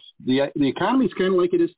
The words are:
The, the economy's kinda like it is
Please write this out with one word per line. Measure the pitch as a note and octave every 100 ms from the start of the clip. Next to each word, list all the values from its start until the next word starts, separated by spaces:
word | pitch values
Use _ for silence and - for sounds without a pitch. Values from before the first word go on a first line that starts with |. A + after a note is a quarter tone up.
| - _
The, | - C3 C#3+
the | D#3+ C#3
economy's | - F#3+ C4 A3+
kinda | - F#3+ F#3
like | F3+
it | F3
is | E3+